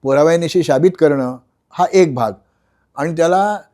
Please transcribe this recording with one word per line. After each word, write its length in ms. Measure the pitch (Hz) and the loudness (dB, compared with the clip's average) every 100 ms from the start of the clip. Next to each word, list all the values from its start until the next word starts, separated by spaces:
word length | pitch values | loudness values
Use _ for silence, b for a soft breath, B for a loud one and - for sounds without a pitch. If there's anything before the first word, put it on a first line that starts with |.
पुराव्यानिशी 600 | 135 139 156 170 170 185 | 0 2 2 2 -2 -2
साबित 280 | 160 135 180 180 | 0 2 2 2
करणं 380 | 156 139 127 127 _ _ _ | 0 2 -4 -8 _ _ _
हा 160 | - 175 | -4 0
एक 220 | 190 170 127 | 2 2 0
भाग, 160 | 113 95 _ _ _ _ _ - | -6 -6 _ _ _ _ _ -10
आणि 180 | 151 | -8
त्याला 460 | 160 165 185 202 208 - | -2 0 0 -2 -4 -12